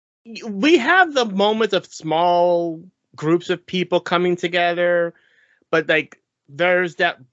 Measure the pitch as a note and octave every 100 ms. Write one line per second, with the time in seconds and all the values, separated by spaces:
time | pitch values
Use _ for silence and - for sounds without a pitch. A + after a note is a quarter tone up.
0 | _ _ A#3 A3 A3+ G3 C#4 E4 B3 F#4
1 | F4 C#4+ A#3 F#3+ G3+ A3 G#3+ F#3 - -
2 | D#3+ D#3 F3 F3 F3 F3 E3+ D#3+ F#3 _
3 | _ - D3+ F3 F3 F3 - F#3 F3 F3
4 | - F3 F3+ F3+ F3 F3 F3 F3 F3 F3
5 | E3+ - _ _ _ _ _ D#3+ D#3 D#3+
6 | - - _ _ _ C#3 F3+ F3+ F3+ D#3
7 | F3 - B2+